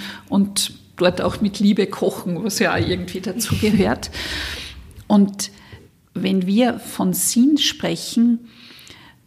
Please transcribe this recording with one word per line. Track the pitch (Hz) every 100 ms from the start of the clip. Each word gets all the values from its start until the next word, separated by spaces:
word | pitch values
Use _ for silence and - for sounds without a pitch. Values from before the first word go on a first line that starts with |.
| - - -
und | 196 196 - - - - -
dort | 180 175
auch | 180 -
mit | 202 -
Liebe | 214 - -
kochen, | - 185 - - 170
was | 226 -
ja | 185
auch | 170 -
irgendwie | 180 180 185
dazugehört. | 196 208 220 - 214 208 185 123 - - - - - - - - - - -
Und | 208 196 - - - - - - _ _
wenn | - 190 190 180
wir | 202 247 -
von | - - 190
Sinn | 170 - 233 262 302
sprechen, | - - 170 165 - - 233 233 - - - - - - - _